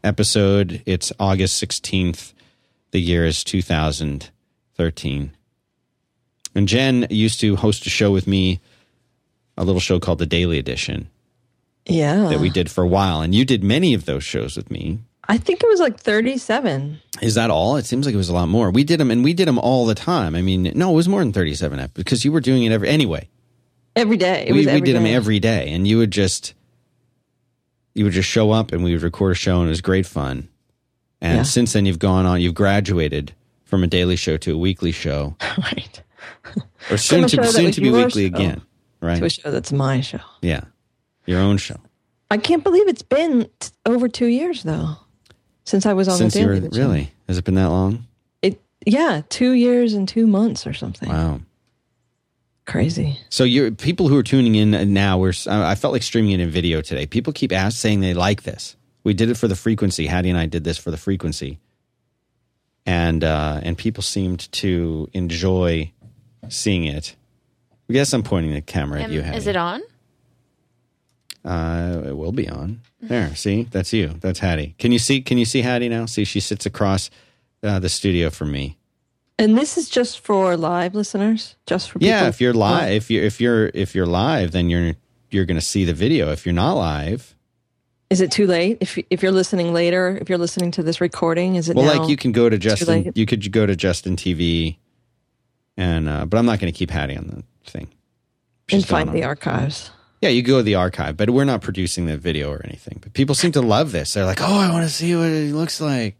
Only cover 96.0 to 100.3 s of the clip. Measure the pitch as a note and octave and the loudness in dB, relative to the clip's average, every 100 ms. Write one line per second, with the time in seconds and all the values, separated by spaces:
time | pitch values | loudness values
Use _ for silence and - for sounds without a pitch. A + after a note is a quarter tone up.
96 | D#2 D2+ C#2+ A2 A#2 G#2+ F2+ E2 E2 D#2+ | -2 -4 -2 0 0 -2 -4 -6 -6 -4
97 | C#2+ C#2+ - - - _ - - - _ | -6 -8 -10 -14 -18 _ -16 -16 -16 _
98 | _ _ _ _ _ _ - G3+ F#3+ E3 | _ _ _ _ _ _ -2 0 2 -2
99 | D#3 E3 C3+ C#3+ - B2 C3 - - - | 0 -2 -4 -6 -4 -2 -4 -6 -14 -20
100 | _ _ F3+ | _ _ 0